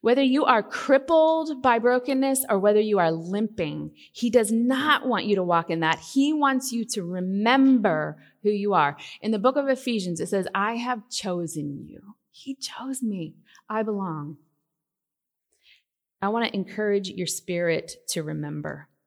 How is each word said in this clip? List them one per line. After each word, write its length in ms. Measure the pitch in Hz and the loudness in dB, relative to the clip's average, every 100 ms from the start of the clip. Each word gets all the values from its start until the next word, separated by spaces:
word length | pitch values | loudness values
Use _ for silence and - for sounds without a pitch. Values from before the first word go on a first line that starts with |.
Whether 220 | 220 254 | 4 4
you 220 | 269 269 - | 4 4 4
are 180 | 226 | 2
crippled 960 | 202 - - 269 269 320 320 320 311 269 | 2 -8 2 2 6 4 6 2 -2 -2
by 160 | 254 233 | 2 2
brokenness 680 | 233 254 247 269 269 269 - | 4 2 0 0 2 0 0
or 80 | 202 | 2
whether 220 | 202 208 | 4 4
you 180 | 214 196 | 4 2
are 140 | 170 | 2
limping, 800 | 165 170 202 220 214 156 151 151 - - | 0 -4 -4 -4 -4 -4 -4 -10 -12 -20
he 200 | - 233 | -4 2
does 200 | 233 208 | 4 4
not 540 | 226 240 262 302 277 254 | 0 0 0 2 0 2
want 200 | 214 - | -2 2
you 100 | 196 | 0
to 80 | |
walk 260 | 180 170 165 | 4 2 2
in 120 | 165 | 0
that. 180 | 160 160 | 0 0
He 340 | - 269 285 | 0 2 2
wants 380 | 311 277 262 254 | 2 2 2 -2
you 140 | 233 220 | -6 -6
to 180 | 220 | -6
remember 1120 | 175 180 185 196 220 262 269 254 208 156 151 151 - _ | -6 -6 -4 0 2 6 6 6 4 0 -4 -8 -18 _
who 80 | 208 | -2
you 240 | 208 202 | 0 2
are. 240 | 185 143 147 - - | 2 2 -2 -14 -8
In 80 | 214 | -4
the 80 | 214 | 0
book 200 | 233 277 | 2 2
of 100 | 277 | 0
Ephesians, 520 | 262 262 226 180 165 | -2 -2 -4 -4 -6
it 100 | 165 | -2
says, 180 | 196 180 196 | -2 -2 -2
"I 220 | 208 233 | -4 -4
have 300 | 247 247 - | -4 -6 -8
chosen 760 | - 208 175 170 156 147 139 - | -8 -6 -4 -4 -6 -8 -10 -14
you." 280 | - 196 - _ | -20 -20 -20 _
He 240 | - - 269 | -18 -14 -12
chose 480 | - - 262 262 | -12 -10 -10 -6
me. 320 | 226 190 160 - _ _ _ | -6 -6 -8 -12 _ _ _
I 140 | 214 | -4
belong. 540 | 220 202 190 156 147 147 _ _ _ _ _ _ _ _ _ _ _ _ _ _ _ _ _ _ | -4 -4 -4 -6 -8 -14 _ _ _ _ _ _ _ _ _ _ _ _ _ _ _ _ _ _
I 100 | 196 | -4
want 180 | 226 233 | -2 -2
to 80 | 196 | -2
encourage 540 | 190 - 214 202 185 | -6 -4 0 0 -2
your 180 | 180 175 | -6 -6
spirit 680 | - - 175 170 160 - - - | -6 -6 -2 0 -2 -4 -16 -8
to 140 | 175 | -6
remember. 640 | 156 156 151 151 151 147 147 _ | -6 -6 -6 -8 -8 -10 -16 _